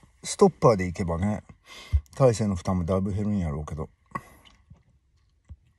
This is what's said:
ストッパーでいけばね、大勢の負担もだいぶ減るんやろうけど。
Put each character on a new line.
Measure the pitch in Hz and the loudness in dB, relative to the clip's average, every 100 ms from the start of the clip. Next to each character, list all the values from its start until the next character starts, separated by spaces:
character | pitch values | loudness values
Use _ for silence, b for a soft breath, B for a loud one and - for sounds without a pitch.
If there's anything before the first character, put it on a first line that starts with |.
| _ _ | _ _
ス | - - | -6 4
ト | 196 | 4
ッ | |
パ | - 127 | 6 4
ー | 104 | 4
で | 92 | 0
い | |
け | 85 87 | -4 -4
ば | 85 | -2
ね、 | 101 104 - - B B B B - - | -2 -4 -10 -20 B B B B -2 2
大 | 131 | 2
勢 | 110 107 | 4 -2
の | 92 | -2
負 | |
担 | - 92 | -2 -2
も | 82 | 0
だ | 95 | -2
い | |
ぶ | 98 | -2
減 | 98 104 | -4 -2
る | |
ん | 104 | -2
や | 82 | -2
ろ | 71 | -6
う | 76 | -8
け | 76 | -10
ど。 | - _ _ B B B B B _ - _ _ _ _ _ _ - - _ | -12 _ _ B B B B B _ -20 _ _ _ _ _ _ -20 -20 _